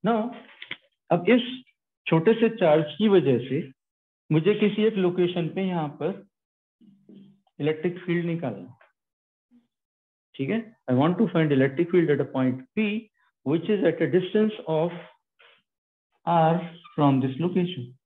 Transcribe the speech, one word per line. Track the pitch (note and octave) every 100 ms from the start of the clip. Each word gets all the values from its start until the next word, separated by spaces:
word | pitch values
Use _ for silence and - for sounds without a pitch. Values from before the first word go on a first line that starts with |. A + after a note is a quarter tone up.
Now, | F#3+ A#3 A#3 - - - - - _ _ _
अब | E3+ F3+
इस | B3 - - - _ _ _ -
छोटे | D#3+ D#3+ A3+
से | A3+ A3
charge | E3+ D3+ D#3+ -
की | G#3+
वजह | G3 C#3 A#2+ C3+
से | C3+ F#3+ - _ _ _ _ _
मुझे | D3+ E3 G#3
किसी | G#3+ G#3
एक | G#3+ G#3+
location | F3+ F3+ F3 F3+ D#3+
पे | F#3+ F#3+
यहाँ | F3 D3+ -
पर | D3+ G3+ - _ _ _ _ _ - _ _ - - _ _ _
electric | C#3+ D#3 F3+ F3 -
field | F3 E3+
निकालना, | E3 C#3 G2 F2+ - _ _ _ _ _ _ _ A#3+ _ _ _ _ _ _ _
ठीक | - C3+
है? | A3 A3+ _ -
I |
want | B2+ D3+ F3+
to | G#3+
find | E3+ D#3+
electric | C#3 C3+ C3+ E3+
field | F#3 D#3+
at | C#3+
a | C#3
point | C3+ C3 B2+ - -
P, | G#3+ G#3+ A3+ _ _ _ -
which | D#3+ -
is | G#3
at | F3 D#3+
a | D#3+
distance | E3+ F3+ - G#3+ G#3+ -
of | D#3 E3+ F3 - _ _ _ _ _ _ _ _ _ _ _ -
R | E3 D#3+ F3 F3+ - -
from | - D3 C3+
this | C3 C3
location। | E3+ F#3 F3+ E3 B2 -